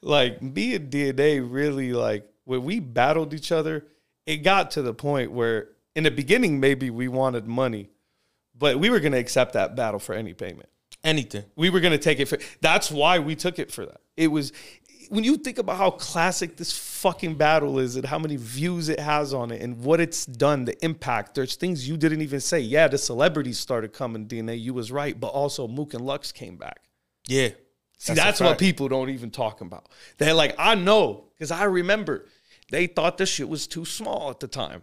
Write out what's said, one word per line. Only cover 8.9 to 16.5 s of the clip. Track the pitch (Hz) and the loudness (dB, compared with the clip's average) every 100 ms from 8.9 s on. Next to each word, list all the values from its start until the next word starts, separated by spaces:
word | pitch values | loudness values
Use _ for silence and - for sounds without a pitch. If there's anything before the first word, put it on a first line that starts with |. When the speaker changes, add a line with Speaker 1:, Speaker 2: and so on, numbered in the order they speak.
| 233 | 4
Speaker 1:
gonna | 147 131 | 4 0
accept | 120 135 123 | 2 2 2
that | 110 95 120 | 2 0 -2
battle | 113 101 | -4 -4
for | - | -6
any | 107 110 | -8 -8
payment. | 80 92 82 - _ _ - | -10 -12 -12 -20 _ _ -4
Speaker 2:
Anything. | 160 156 120 104 104 | 0 0 -2 -10 -12
Speaker 1:
We | - 170 | 0 2
were | 170 | 4
gonna | 175 151 | 4 4
take | 160 139 | 2 2
it | 139 | 0
for, | - - - | -2 -6 -2
that's | 160 185 - | 2 2 0
why | 151 151 180 | 2 4 4
we | 151 156 | 2 -4
took | 180 175 | -4 -4
it | - | -8
for | - | -8
that. | 95 - _ - | -12 -14 _ 0
It | 160 | 2
was, | 151 139 - - - _ _ - | 2 -2 -10 -20 -20 _ _ -6
when | 202 | -2
you | 220 311 | 2 0
think | 277 254 | 0 -4
about | 202 185 | -4 0
how | 190 | 0
classic | 185 - 175 175 180 170 | 0 -6 0 0 0 -6